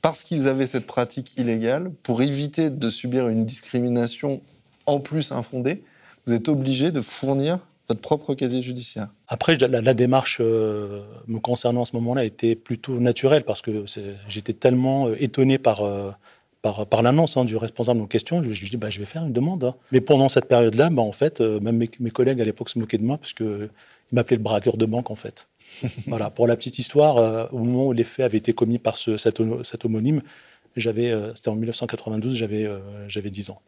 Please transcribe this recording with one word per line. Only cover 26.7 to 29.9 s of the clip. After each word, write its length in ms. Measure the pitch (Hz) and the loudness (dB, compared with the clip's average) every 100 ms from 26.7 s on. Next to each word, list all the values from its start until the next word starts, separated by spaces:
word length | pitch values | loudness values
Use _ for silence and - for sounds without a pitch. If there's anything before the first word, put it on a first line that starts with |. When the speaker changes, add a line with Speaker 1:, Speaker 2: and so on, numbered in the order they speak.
| - | -4
Speaker 2:
histoire, 380 | - 147 151 127 | 0 4 6 6
euh, 300 | 113 113 113 | 4 2 -4
au 60 | 131 | -2
moment 300 | 117 123 135 | 0 2 2
où 40 | |
les 140 | 117 117 | 2 0
faits 180 | - | 0
avaient 140 | 127 107 | 0 0
été 160 | 110 | 0
commis 260 | 113 113 120 | 0 2 0
par 160 | - - | -2 -2
ce, 220 | - 107 | -2 0
cet, 240 | 113 - 113 120 | 0 0 -2 -2
cet 200 | 123 - | -6 -6
homonyme, 380 | 117 | -2